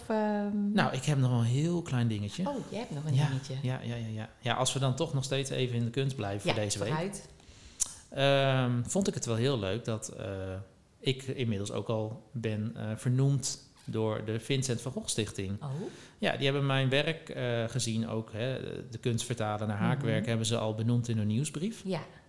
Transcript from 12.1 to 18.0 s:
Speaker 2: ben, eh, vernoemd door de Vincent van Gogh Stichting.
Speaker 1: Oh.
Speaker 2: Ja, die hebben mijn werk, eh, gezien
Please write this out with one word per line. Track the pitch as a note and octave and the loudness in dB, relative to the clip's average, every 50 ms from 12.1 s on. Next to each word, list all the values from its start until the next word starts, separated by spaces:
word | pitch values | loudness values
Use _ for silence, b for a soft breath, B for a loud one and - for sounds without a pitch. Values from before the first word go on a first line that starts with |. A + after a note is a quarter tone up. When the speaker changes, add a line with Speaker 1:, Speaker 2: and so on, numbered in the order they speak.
| A#2 - - - | -6 -10 -14 -10
Speaker 2:
ben, | - A#2 A2 A2 G#2+ G#2 G#2+ A#2 - | -8 -4 -2 -2 -2 -2 -2 -4 -4
eh, | - A2 G#2+ A2 | -6 -6 -6 -4
vernoemd | - - B2+ B2 C3 C3+ C#3 C#3 C3+ - - - - - - - - - | -2 0 2 4 4 4 4 4 2 0 -2 -6 -8 -12 -20 -20 -16 -8
door | - A2+ A2 A2 A2 G#2+ - G#2+ | -4 -2 0 0 0 0 -2 -2
de | G#2 G#2+ A2+ | -2 -4 -4
Vincent | - - C#3 C3+ B2+ - A#2+ G2+ | -2 0 0 0 2 0 -2 -2
van | - B2+ | -2 -6
Gogh | A#2+ A3 A3 - | -6 -6 -4 -4
Stichting. | - - G#2+ - - - G2 F#2+ G2+ G#2 | -2 -2 -2 -2 -2 -6 -4 -4 -4 -6
Speaker 1:
Oh. | - C#3 C3 D#3 G#3+ B B B B B B B | -6 -6 -6 -6 -6 B B B B B B B
Speaker 2:
Ja, | G#3 E3+ - | 0 0 2
die | B2+ C#3 | 2 2
hebben | C#3 C#3 C#3+ C#3 | 2 2 2 2
mijn | C#3 C3+ C3+ C3+ B2+ | 2 4 4 4 4
werk, | C3+ C#3+ D3 D#3+ D#3+ D#3+ - - | 4 4 2 2 -2 -4 -6 -10
eh, | - C3+ B2+ B2 A#2 A#2 A2+ A2+ | -6 -4 -2 0 0 0 0 0
gezien | - B2+ A2+ A#2 A2 A2+ | -2 -2 0 0 0 0